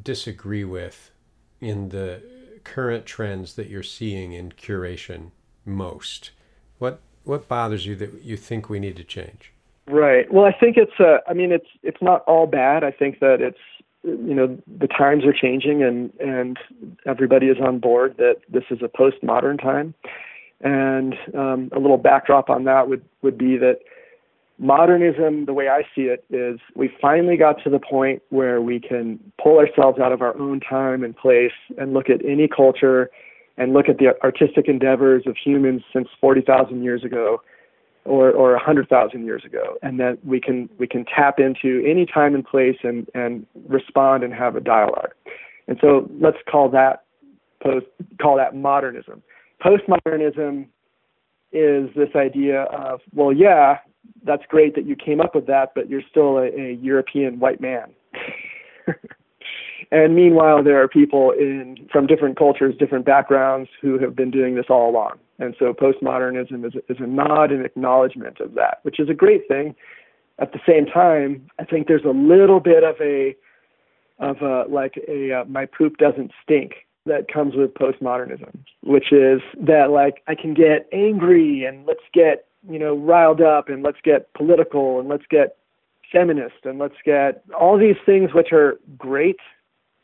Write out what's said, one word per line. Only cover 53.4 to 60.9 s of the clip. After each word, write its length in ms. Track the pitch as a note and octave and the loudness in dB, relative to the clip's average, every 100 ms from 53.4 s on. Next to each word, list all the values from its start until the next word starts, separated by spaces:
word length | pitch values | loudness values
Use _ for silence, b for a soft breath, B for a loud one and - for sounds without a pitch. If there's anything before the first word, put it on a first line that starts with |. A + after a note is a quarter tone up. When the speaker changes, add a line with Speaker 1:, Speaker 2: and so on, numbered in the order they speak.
| G3+ E3 C#3 A#2 _ _ _ _ | 6 6 4 2 _ _ _ _
Speaker 2:
that's 200 | - - - | -6 -6 0
great 260 | D#3 D3+ D3 | 2 2 2
that 100 | D3 | -6
you 100 | C#3 | -8
came 240 | - D3+ | -4 -2
up 140 | E3 | -2
with 120 | D3+ C3 | -2 -2
that, 260 | C3+ C3+ | -2 -2
but 160 | C#3 - | -6 -8
you're 120 | C#3 - | -10 -4
still 280 | D#3 D3 C3+ | 0 2 2
a, 80 | B2+ | -2
a 260 | C#3 C3 B2 | -4 -10 -8
European 580 | C3 C3+ C3 C#3+ C3+ A#2+ | -2 -2 -2 -4 -4 -2
white 220 | C3 - | -2 -2
man. 320 | B2+ B2+ - _ _ - B B B B B B B | -6 -8 -12 _ _ -16 B B B B B B B
<laughs> 80 | - - - _ _ B B B B B | -10 -12 -20 _ _ B B B B B
And 260 | D#3 D#3 E3+ | 2 4 6
meanwhile, 480 | F3 E3 D#3 D3 | 6 6 6 4
there 180 | C#3+ C#3 | 4 4
are 60 | |
people 440 | C3 | 4